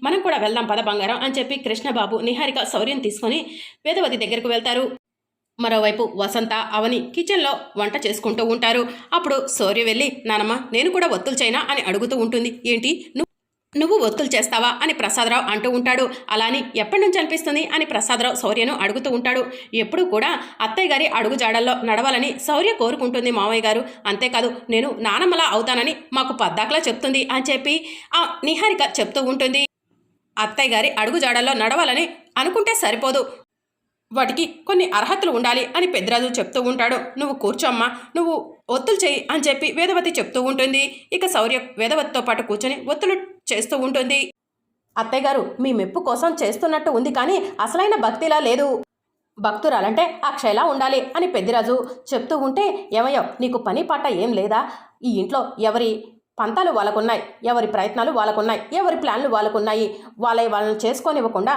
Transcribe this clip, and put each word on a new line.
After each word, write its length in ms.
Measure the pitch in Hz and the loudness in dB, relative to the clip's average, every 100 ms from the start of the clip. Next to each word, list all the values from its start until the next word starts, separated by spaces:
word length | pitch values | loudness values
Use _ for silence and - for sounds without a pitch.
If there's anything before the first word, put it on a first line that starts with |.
"మనం 180 | 269 381 | -2 0
కూడా 160 | 381 277 | 0 0
వెళ్దాం 280 | 208 226 220 | 0 -2 -2
పద 160 | 208 | 0
బంగారం" 360 | 214 208 196 247 | 0 0 -2 -2
అని 160 | 269 | -2
చెప్పి 220 | 262 262 269 | -2 -4 -4
కృష్ణబాబు, 640 | 240 220 277 233 202 220 | -4 -4 -2 -2 0 0
నిహారిక 460 | 233 247 277 262 | -2 -2 -2 -2
శౌర్యం 360 | - 202 226 277 | -2 -2 -2 -2
తీసుకొని 460 | 208 - 226 320 330 - - - 294 | -4 -2 -2 -2 -6 -14 -18 -6 -2
వేదవతి 320 | 349 294 247 | 0 0 0
దగ్గరకు 300 | 214 233 240 | -2 -2 0
వెళ్తారు. 500 | 233 240 240 254 254 _ _ _ _ _ - | -2 0 -2 -2 -6 _ _ _ _ _ -4
మరోవైపు 540 | 233 220 214 214 220 196 | 0 2 2 2 -2 -2
వసంత, 380 | 196 233 226 | -2 -2 -2
అవని 580 | 220 220 214 226 247 240 349 | -4 -2 -2 0 -2 -2 -4
కిచెన్లో 380 | 339 381 277 - - 202 | 0 0 0 -2 -6 -4
వంట 300 | 208 - 208 | -2 -2 -2
చేసుకుంటూ 380 | 214 220 226 226 | -2 -2 0 0
ఉంటారు. 420 | 233 233 240 240 - - | 2 2 2 0 -8 -2
అప్పుడు 340 | 339 302 269 269 | 0 2 0 -2
శౌర్య 360 | - 214 233 | 0 2 2
వెళ్ళి, 400 | 226 226 277 254 226 | 2 2 0 -2 -2
"నానమ్మ, 340 | 214 214 247 254 | 0 0 -2 -2
నేను 160 | 226 339 | 0 2
కూడా 180 | 359 339 | 2 2
ఒత్తులు 280 | 185 269 247 | 0 -2 0
చేయనా?" 240 | 233 254 285 | 2 0 0
అని 120 | 277 | -2
అడుగుతూ 360 | 196 196 240 262 | -2 -2 0 0
ఉంటుంది. 440 | 226 233 233 240 233 | 0 0 -2 -4 0
ఏంటి, 400 | 226 254 349 - 254 | 0 0 -4 -6 -6
నువ్వు 140 | 330 _ _ _ _ 294 | -6 _ _ _ _ -2
"నువ్వు 200 | 320 427 220 | 2 4 2
ఒత్తులు 220 | 214 269 247 | 0 0 0
చేస్తావా?" 340 | 240 226 240 240 | 0 2 0 0
అని 120 | 311 | -2
ప్రసాదరావు 520 | 302 214 247 233 247 - | 0 -2 0 2 0 0
అంటూ 180 | 214 247 | -2 0
ఉంటాడు. 360 | 247 247 254 247 - - | 0 2 2 0 -4 -4
"అలా 160 | 214 226 | 0 0
అని 160 | 277 240 220 | -2 -4 -4
ఎప్పటి 260 | 208 392 | 0 4
నుంచి 160 | 392 359 | 4 2
అనిపిస్తుంది?" 440 | 311 320 320 294 320 | 0 -2 -2 -2 0
అని 120 | 311 302 | -2 0
ప్రసాదరావు 540 | 220 233 226 247 247 | -2 0 0 0 0
శౌర్యను 340 | 220 220 233 - | -2 0 0 0
అడుగుతూ 280 | 196 240 262 240 | -2 -2 -2 -2
ఉంటాడు. 260 | 247 254 247 - - | 0 -2 -2 -8 -6
ఎప్పుడూ 320 | 226 220 339 359 | -2 0 0 2
కూడా 260 | 220 294 294 - - | 2 0 -2 -6 -6
అత్తయ్య 300 | 220 220 349 | -2 0 2
గారి 140 | 277 311 226 | 2 2 0
అడుగు 180 | 220 269 | 0 0
జాడల్లో 320 | 226 226 247 247 226 | 0 2 0 0 0
నడవాలని 420 | 214 269 247 277 - - | 2 2 0 -2 -4 -2
శౌర్య 260 | 294 403 | 2 2
కోరుకుంటుంది 580 | 427 233 254 247 247 240 | 2 0 0 -2 0 0
మావయ్య 360 | 226 208 226 214 | 0 2 2 2
గారు. 160 | 220 - - - | 0 -2 -6 -2
"అంతేకాదు, 420 | 202 254 233 240 247 - | 0 0 0 -2 -4 0
నేను 200 | 226 262 214 | 0 0 -2
నానమ్మలా 480 | 220 208 359 339 320 | 0 2 2 4 2
అవుతానని 440 | 214 233 240 277 - - | 2 2 0 0 -4 -4
మాకు 200 | 262 262 | -2 -2
పద్దాకలా 480 | 240 185 170 226 311 294 | 0 0 0 0 0 0
చెప్తుంది" 360 | 226 269 269 226 | -2 0 0 0
అని 160 | 254 262 | -2 0
చెప్పి 240 | 262 285 320 - - - 330 | -2 0 -2 -4 -16 -2 0
ఆ 80 | - - | 0 -2
నిహారిక 400 | 294 311 427 - 285 - | -2 2 2 2 0 0
చెప్తూ 220 | 208 277 262 | -2 0 0
ఉంటుంది. 320 | 269 262 277 277 _ _ _ _ _ _ - | 0 0 2 -2 _ _ _ _ _ _ -4
"అత్తయ్య 360 | 214 277 262 220 | -2 0 2 2
గారి 160 | 214 214 | 2 0
అడుగు 160 | 214 330 | 0 0
జాడల్లో 340 | 262 240 254 | 2 2 2
నడవాలని 520 | 247 220 294 294 262 339 - _ 254 | 2 2 2 2 2 -2 -6 _ -2
అనుకుంటే 360 | 320 427 415 440 | 0 2 2 2
సరిపోదు, 380 | 233 226 262 269 - - _ _ _ _ _ _ - | 0 0 0 0 -2 -8 _ _ _ _ _ _ -6
వాటికి 320 | 247 247 320 330 - - | -2 0 0 -4 -6 0
కొన్ని 180 | 370 - 208 | 2 4 2
అర్హతలు 340 | - 392 359 240 | 0 0 2 2
ఉండాలి" 240 | 247 247 - 339 | 2 2 0 0
అని 120 | 359 | 0
పెద్దిరాజు 400 | 254 190 240 254 247 | 0 0 0 0 -2
చెప్తూ 200 | 285 262 | -2 0
ఉంటాడు. 360 | 247 254 233 254 - 262 | 0 0 0 0 -4 -6
"నువ్వు 160 | 285 269 | -4 -2
కూర్చోమ్మా, 440 | 202 - 277 233 240 247 - 330 | -2 0 0 2 0 -2 -6 -2
నువ్వు 180 | 339 311 - - - | 0 0 -6 -14 -4
ఒత్తులు 300 | 254 254 392 | -2 2 2
చేయి" 160 | 370 277 - | 2 0 -2
అని 120 | 302 294 | 0 0
చెప్పి 200 | 269 302 302 | 0 -2 0
వేదవతి 340 | 359 359 339 330 | 2 2 2 -2
చెప్తూ 220 | - 254 254 | -2 0 0
ఉంటుంది. 320 | 269 269 269 277 - - | 0 2 2 0 -4 -6
ఇక 120 | 370 359 | -2 0
శౌర్య 320 | 240 226 254 247 202 | 2 2 0 -4 -4
వేదవతితో 440 | 226 311 294 262 | 0 0 0 -2
పాటు 220 | 240 226 226 | 0 -2 -2
కూర్చొని 280 | 208 254 285 262 | -2 -2 -4 -4
ఒత్తులు 240 | 294 370 370 - - - | 0 0 0 -4 -12 -4
చేస్తూ 260 | 214 - 277 262 | -2 0 -2 0
ఉంటుంది. 340 | 269 262 277 370 - _ _ _ _ _ 226 | 0 2 0 -2 -10 _ _ _ _ _ -6
"అత్తయ్య 300 | 220 262 269 | -2 0 2
గారు, 180 | 269 247 - | 0 -2 -2
మీ 120 | 262 226 | 0 0
మెప్పు 200 | 190 349 | 0 -2
కోసం 320 | 359 240 330 320 | -2 0 0 0
చేస్తున్నట్టు 480 | 214 220 330 311 311 | -2 0 0 0 2
ఉంది, 200 | 233 254 240 | 0 0 0
కానీ 160 | 277 392 - - - | 0 0 -2 -4 -2
అసలైన 300 | 349 415 403 226 | 0 2 2 2
భక్తిలా 340 | 226 320 302 | 0 2 2
లేదు. 280 | 254 247 285 240 254 _ _ _ _ - | 4 2 2 0 -6 _ _ _ _ -4
భక్తురాలంటే 680 | 208 208 311 233 202 226 339 - 294 | -4 0 2 2 2 2 0 0 -4
అక్షయలా 380 | - 226 214 | 0 2 4
ఉండాలి" 380 | 320 269 262 269 262 330 | 2 2 2 2 0 -2
అని 120 | 359 | 0
పెద్దిరాజు 480 | 226 185 233 226 254 - - - | 0 2 2 2 0 -2 -10 -4
చెప్తూ 240 | 247 247 302 | -4 0 0
ఉంటే, 280 | 269 269 403 403 - | 0 2 0 -2 -2
"ఏమయ్యో, 320 | 214 254 277 - - | 0 2 2 -2 -2
నీకు 160 | 247 240 | -2 0
పని 260 | 214 240 | -2 -2
పాట 240 | 339 294 285 180 | 0 0 0 0
ఏం 100 | 233 | 0
లేదా? 280 | 202 202 220 294 - - - | 0 2 0 0 -10 -20 -6
ఈ 100 | 247 196 | -2 0
ఇంట్లో 220 | 196 277 - - 220 | 0 -2 -2 0 0
ఎవరి 220 | 240 226 214 - _ _ - | 2 0 -2 -8 _ _ -4
పంతాలు 320 | 214 294 349 | -2 2 2
వాళ్ళకున్నాయి, 500 | 226 202 214 226 214 - - | 2 2 2 0 0 -4 -6
ఎవరి 240 | 233 240 220 | 0 0 2
ప్రయత్నాలు 440 | 208 208 226 254 | 0 0 0 0
వాళ్ళకున్నాయి, 500 | 247 214 214 220 214 - | 2 2 2 0 -2 -2
ఎవరి 240 | 339 359 330 | 0 2 2
ప్లాన్లు 320 | 269 220 277 | 0 0 2
వాళ్ళకున్నాయి. 580 | 220 214 208 214 214 208 - - - | 2 2 2 2 0 0 -4 -16 -4
వాళ్ళే 260 | 233 233 233 | 0 2 2
వాళ్ళని 300 | 208 214 214 226 | 2 0 0 0
చేసుకోనివ్వకుండా 680 | 269 330 294 226 185 226 | 0 0 0 0 0 0